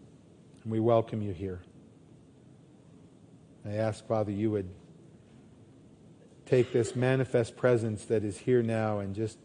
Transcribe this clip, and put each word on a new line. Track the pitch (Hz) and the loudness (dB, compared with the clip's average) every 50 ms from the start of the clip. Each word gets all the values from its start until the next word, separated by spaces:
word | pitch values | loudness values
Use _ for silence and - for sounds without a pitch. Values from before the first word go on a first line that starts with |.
| - - - - - - - - - - - - - | -20 -20 -20 -20 -20 -20 -20 -20 -20 -20 -20 -14 -8
and | 110 | -4
we | 110 110 | -2 2
welcome | 110 117 117 113 113 - - 110 104 | 4 6 6 4 4 2 -2 -6 -6
you | 104 95 | -6 -6
here. | 80 98 95 92 90 - - - - - - - - - - - - - - - - - - - - - - - - - - - - - - - - - - - - - - - - - | -6 -6 -8 -8 -10 -14 -18 -20 -20 -20 -20 -20 -20 -20 -20 -20 -20 -20 -20 -20 -20 -20 -20 -20 -20 -20 -20 -20 -20 -20 -20 -20 -20 -20 -20 -20 -20 -20 -20 -20 -20 -20 -20 -20 -16 -12
I | 104 104 | -6 -4
ask, | 107 110 110 107 - - | -2 -2 -2 -2 -4 -4
Father, | - 113 110 107 98 | -2 0 0 0 0
you | 104 98 107 110 | -2 -2 0 0
would | 107 104 95 90 90 - - - - - - - - - - - - - - - - - - - - - - - - - - - - - - - - - - | 0 -2 -4 -6 -10 -16 -20 -20 -20 -20 -20 -20 -20 -20 -20 -20 -20 -20 -20 -20 -20 -20 -20 -20 -20 -20 -20 -20 -20 -20 -20 -20 -20 -20 -20 -20 -20 -16 -4
take | - 135 127 120 - - | 2 4 4 4 4 2
this | 127 113 - - | 0 0 0 0
manifest | 123 123 127 131 131 131 - - 123 117 - - | 0 0 2 2 0 0 0 2 0 0 0 -2
presence | - - 123 123 113 110 113 107 98 - | 0 2 4 4 4 2 -2 -4 -6 -4
that | - 120 110 101 | -2 -2 0 0
is | 104 98 - | -2 -6 -4
here | - - 123 123 117 | 0 2 2 4 4
now | 113 113 110 110 107 107 104 | 2 0 0 0 0 -2 -2
and | 101 98 95 | -4 -6 -6
just | 101 110 107 - - - | -4 -6 -6 -6 -10 -14